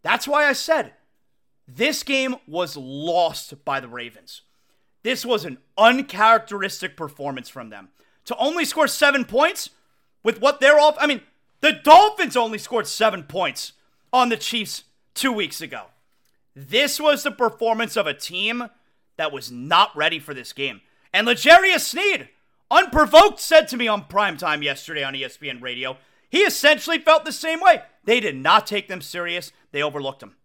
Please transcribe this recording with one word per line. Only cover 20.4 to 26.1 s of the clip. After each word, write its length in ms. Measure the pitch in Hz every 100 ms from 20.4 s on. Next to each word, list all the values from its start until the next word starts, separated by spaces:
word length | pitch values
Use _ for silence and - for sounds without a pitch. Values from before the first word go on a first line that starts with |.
| 117
game. 300 | - 139 101 _ _ _
And 140 | 185 226
L'Jarius 540 | 240 277 349 381 349
Sneed, 480 | - 302 403 370 - _ _ _ _
unprovoked, 680 | 339 370 - 285 311 415 415
said 260 | - 320 311
to 80 | 240
me 120 | 233
on 160 | 208
primetime 580 | 143 196 202 151 165 151
yesterday 400 | 143 139 - 151
on 140 | 135 135
E 80 |
S 120 | 127 -
P 140 | 147
N 100 | 123
Radio, 360 | 123 123 131 127 _